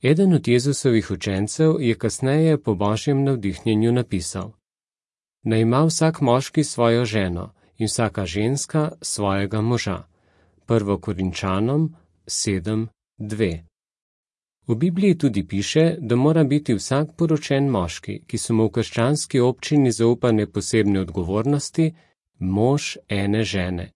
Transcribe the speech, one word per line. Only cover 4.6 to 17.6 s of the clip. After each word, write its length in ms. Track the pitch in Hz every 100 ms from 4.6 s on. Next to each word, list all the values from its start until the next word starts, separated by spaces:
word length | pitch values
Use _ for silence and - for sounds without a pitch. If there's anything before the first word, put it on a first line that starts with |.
| _ _ _ _ _ _ _ _
Naj 180 | 113 110
ima 220 | 113 127
vsak 380 | 160 160 160 165
moški 420 | 135 123 135 -
svojo 420 | 147 - 117 117 120
ženo 460 | 107 95 87 95 _ _ _
in 60 | 110
vsaka 380 | - 113 - 95
ženska 680 | 90 107 139 - 156 151 -
svojega 600 | - - 104 98 98 107
moža. 420 | 110 120 - 90 - _ _ _ _ _ _
Prvo 320 | 117 101 98
Korinčanom 1000 | - 92 92 85 98 95 110 147 160 160 _ _ -
sedem, 600 | - - 95 90 110 110 _ _ _
dve. 480 | 107 107 107 82 82 _ _ _ _ _ _ _ _ _ -
V 80 | 113
Bibliji 420 | 170 175 202 160
tudi 300 | 143 101 98
piše, 480 | 98 101 160 165 170
da 160 | 123 120
mora 280 | 139 160
biti 300 | 147 147 147
vsak 420 | 107 - 135 151 -
poročen 500 | 170 156 - 139